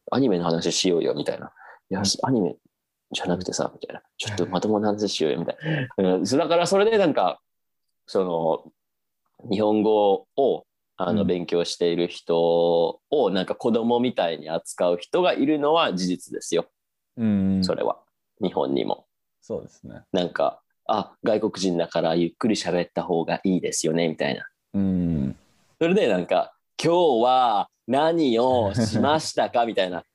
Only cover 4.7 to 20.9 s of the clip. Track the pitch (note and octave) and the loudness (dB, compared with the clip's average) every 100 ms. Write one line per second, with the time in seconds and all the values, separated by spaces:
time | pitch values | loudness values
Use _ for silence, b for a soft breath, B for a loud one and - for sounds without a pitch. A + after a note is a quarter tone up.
4.7 | G#2 G#2+ G#2 G2+ - D2+ C#2 - - D#3+ | 0 0 -2 -4 -2 -2 -2 -4 -6 -4
5.7 | D#3 B2+ B F#2 F#2 G#2+ C#3 D#3+ E3+ E3+ | -4 -4 B 0 0 0 0 2 0 2
6.7 | G3 G#3 A3 F3 A#2+ F2+ - _ _ _ | 2 4 4 2 2 0 -2 _ _ _
7.7 | _ _ _ - G#2 F#2 E2 D#2+ - - | _ _ _ -4 -2 0 0 0 -2 -4
8.7 | _ _ _ _ _ _ _ - G2+ G#2+ | _ _ _ _ _ _ _ -4 0 2
9.7 | G#2+ G#2 G#2+ G2+ F#2+ - - B2+ E2 - | 2 4 4 4 2 -2 0 0 0 -6
10.7 | _ _ - F2+ F2 F2 F2+ E2+ F2 E2+ | _ _ -6 -2 0 0 -2 -2 -2 -2
11.7 | - F2 E2+ F2 - - E2+ E2+ E2+ E2+ | -2 0 0 -2 -4 -2 0 2 2 4
12.7 | E2+ E2+ - - D3+ A#2 F#2 F2+ - A#2+ | 2 0 -2 -2 0 2 0 -2 -2 0
13.7 | A2+ A#2 A#2+ B2 - E2+ D#2 D#2 E2 - | 0 2 0 0 0 -2 -4 -6 -6 -6
14.7 | - F2+ F2 - F3 G#3+ - C3+ D3+ C#3+ | -2 0 0 -2 0 0 2 0 0 2
15.7 | E3 C#3 F2+ F#2 F2 - - - E2+ - | 2 0 -2 -2 -4 -8 -12 -4 -4 -4
16.7 | _ _ _ _ A#2+ A2 G2+ F#2+ F#2+ F#2 | _ _ _ _ -4 0 2 2 0 0
17.7 | - A1+ - _ _ _ - G#2+ - C#2 | -2 -2 -4 _ _ _ -6 -4 -2 -2
18.7 | C2+ G1+ G1+ _ _ _ _ - - - | 0 -2 -6 _ _ _ _ -10 -10 -10
19.7 | _ - - - F#2 E2+ - D2 - _ | _ -20 -20 -6 -4 -2 -2 -2 -4 _
20.7 | _ - | _ -4